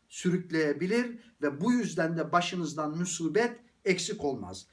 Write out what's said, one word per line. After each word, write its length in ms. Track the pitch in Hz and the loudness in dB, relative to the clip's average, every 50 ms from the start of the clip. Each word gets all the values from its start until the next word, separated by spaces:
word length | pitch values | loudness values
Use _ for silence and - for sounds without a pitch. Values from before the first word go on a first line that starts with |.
| _ _ | _ _
sürükleyebilir 1080 | - - - 180 170 170 - - 165 160 156 147 143 147 175 185 226 240 240 233 - - - - _ - | -12 0 0 2 2 2 0 0 0 2 2 2 2 0 0 2 2 2 0 0 -6 -12 -18 -20 _ -2
ve 180 | 147 143 139 143 | -2 -2 0 0
bu 120 | 190 247 | 2 2
yüzden 440 | 247 240 202 165 165 175 160 160 170 | 2 2 2 0 0 0 0 0 0
de 160 | 165 151 - | 0 -2 2
başınızdan 680 | 170 175 175 - 185 175 165 143 139 156 151 151 151 170 | 2 2 2 2 -2 -2 -4 -4 -4 -4 -4 -2 -2 -2
musibet 600 | 180 180 - - 165 156 156 214 240 233 226 - - _ _ _ - | -2 -4 -2 -2 -2 2 2 2 2 2 -2 -6 -18 _ _ _ 0
eksik 400 | 196 180 - - - 208 - 151 | 0 0 0 0 -6 -6 -2 -2
olmaz. 420 | 143 127 104 95 90 95 - - _ | -2 -2 -4 -8 -10 -12 -14 -16 _